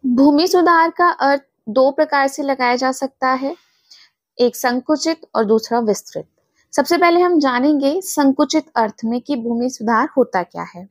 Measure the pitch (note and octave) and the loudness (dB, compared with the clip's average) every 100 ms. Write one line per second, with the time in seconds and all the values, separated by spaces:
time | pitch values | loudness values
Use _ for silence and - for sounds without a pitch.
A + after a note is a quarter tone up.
0 | C4+ B3 C#4 D4 F4+ F4+ E4+ E4 E4 - | 0 4 4 4 2 2 4 4 2 2
1 | F4 - C#4 C#4 _ _ - G#3+ C4 C#4+ | 0 2 0 -2 _ _ -6 0 0 2
2 | D4+ C#4+ C4+ C4+ C#4 C4+ B3 B3 C4 C4 | 0 0 -2 -2 -6 -2 -2 0 -2 -4
3 | C4+ _ C4 C4 C4+ F4 _ _ _ - | -8 _ -2 -2 -4 -10 _ _ _ -20
4 | _ _ _ _ B3 - C4 B3 - D4+ | _ _ _ _ -2 0 -4 -4 -2 -2
5 | E4 D#4+ - - G#3+ A3 - A#3+ A3+ G3 | -2 -6 -6 -4 0 0 0 -2 0 -4
6 | - E3+ D#3 _ _ _ _ - C#4 E4+ | -4 -14 -14 _ _ _ _ -4 -2 2
7 | E4+ E4+ F4+ F4 C#4 B3 C4+ D4+ C#4 E4 | 4 4 4 2 2 0 0 2 0 -2
8 | F#4 - C#4 C4+ D4 D#4 D4+ - A3 - | -6 0 2 2 0 0 -2 -2 -4 -4
9 | A3+ A#3+ - C#4 A3+ A#3 B3 B3+ G#3+ A3+ | -6 -6 -4 -6 -4 -4 -4 -4 -2 0
10 | C#4 - B3 F#3+ F3 E3+ E3+ F3 F#3+ | 0 0 0 -2 -6 -10 -14 -16 -20